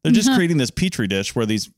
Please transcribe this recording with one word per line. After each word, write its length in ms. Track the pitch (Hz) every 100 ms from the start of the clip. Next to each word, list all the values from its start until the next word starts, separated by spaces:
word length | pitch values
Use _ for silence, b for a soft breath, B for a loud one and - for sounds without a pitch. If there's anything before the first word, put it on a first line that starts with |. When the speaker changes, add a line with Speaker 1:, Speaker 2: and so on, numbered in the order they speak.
Speaker 1:
They're 80 | -
just 140 | 233 226
Speaker 2:
Mm-hmm. 60 | 254
Speaker 1:
creating 200 | 170 160
this 160 | 127
petri 340 | - 185 - 104
dish 260 | 95 101 -
where 100 | 110
these 240 | 107 -